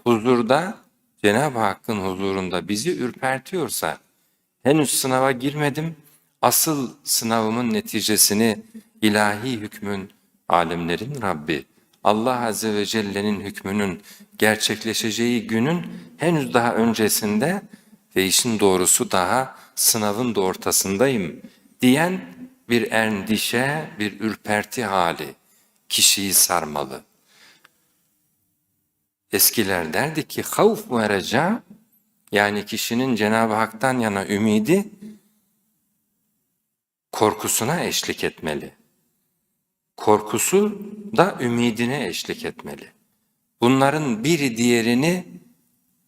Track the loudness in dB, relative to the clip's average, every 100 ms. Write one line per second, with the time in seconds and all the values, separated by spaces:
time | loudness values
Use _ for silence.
0 | 0 2 4 2 4 0 0 -8 _ _
1 | _ _ 2 4 2 0 -2 -2 -6 -4
2 | -4 -4 -2 -2 -2 -4 -4 -4 -2 -4
3 | -4 -4 -4 -4 -6 -6 -4 -4 -6 -8
4 | _ _ _ _ _ _ 2 2 2 0
5 | 0 2 2 0 -4 -2 -2 -2 -6 -10
6 | _ _ _ _ 0 2 2 0 -2 -8
7 | -4 -2 0 0 0 0 0 -2 -2 -4
8 | 0 2 4 4 2 0 -6 -20 -20 _
9 | 2 4 2 0 -4 -6 -8 -10 -6 -6
10 | -8 _ _ _ 2 2 2 -2 -2 -4
11 | -4 -6 -4 -4 -4 -6 -6 _ _ _
12 | 0 2 0 0 -2 -2 -2 -2 -2 -2
13 | -2 -2 -2 -4 -6 -8 -4 -2 -2 -4
14 | -12 -20 -20 _ 2 2 0 -4 -4 -4
15 | -4 -2 0 0 0 0 0 -2 -6 -14
16 | -18 -4 0 0 2 2 2 2 2 2
17 | 2 2 0 0 0 -2 -8 -20 _ _
18 | _ 0 2 2 0 2 4 4 4 2
19 | 2 2 2 0 -2 -8 -16 -2 0 2
20 | 0 0 -2 0 0 -2 -2 -2 0 0
21 | 2 2 -4 -8 -18 -20 _ _ 4 4
22 | 2 -2 -8 -18 -20 _ -2 -2 2 0
23 | 0 -2 -2 -2 0 -2 -2 -4 -8 -6
24 | -6 -4 -6 -6 -2 -2 -2 -6 -2 0
25 | 0 -2 -8 -14 _ _ _ _ _ 2
26 | 2 2 0 2 2 2 -2 -6 -6 -10
27 | -18 _ _ _ -20 _ _ _ _ _
28 | _ _ _ _ _ _ _ _ _ _
29 | _ _ _ 0 2 2 0 0 0 -2
30 | -2 -2 -6 -8 -4 2 4 2 -2 -2
31 | 2 0 0 0 2 -2 -6 -20 _ _
32 | _ _ _ 2 2 2 -4 -6 -4 -2
33 | 0 2 2 2 2 0 -2 -2 -2 0
34 | 0 -2 -2 0 2 2 2 0 0 -12
35 | -20 -20 _ _ _ _ _ _ _ _
36 | _ _ _ _ _ _ _ _ _ _
37 | _ 0 0 0 -4 -4 -2 -2 -2 -4
38 | -4 -4 -6 -6 -6 -6 -8 -18 _ _
39 | _ _ _ _ _ _ _ _ _ -4
40 | 2 2 2 -2 2 2 2 -2 -12 -14
41 | -4 2 2 2 -2 2 2 2 -2 -2
42 | -4 -6 -8 -8 -8 -10 -14 -16 -18 _
43 | _ _ _ _ _ _ 2 4 4 2
44 | -2 -2 0 0 0 0 2 4 4 2
45 | 2 0 -6 -18 -20 _ _ _ _ _